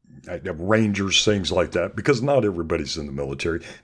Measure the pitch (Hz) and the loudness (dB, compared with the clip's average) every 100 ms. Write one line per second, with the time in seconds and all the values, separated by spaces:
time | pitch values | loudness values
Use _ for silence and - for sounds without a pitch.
0 | _ - - 87 95 80 92 110 110 98 | _ -20 -12 -10 -8 -6 2 4 4 2
1 | 98 90 - 104 87 90 85 90 90 - | 2 2 4 2 2 0 0 0 -2 0
2 | 101 127 135 139 107 87 80 82 71 80 | 0 2 2 2 2 0 -2 -2 -2 -6
3 | 73 69 69 69 82 82 - - | -6 -6 -6 -4 -4 -4 -6 -14